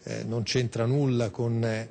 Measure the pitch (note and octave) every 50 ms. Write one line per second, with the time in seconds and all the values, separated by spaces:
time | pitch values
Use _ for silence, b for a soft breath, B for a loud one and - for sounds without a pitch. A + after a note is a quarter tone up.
0 | - - A2 A2+ A2 A2+ A2+ A#2 G#2 - - B2+ B2 A2+ - A#2 A#2 A#2 C3 D3
1 | C#3+ C3+ B2 A#2 A#2+ G#2 - - A#2+ A#2 A#2 A#2 A#2 A2+ A2 A2 A2+ A2+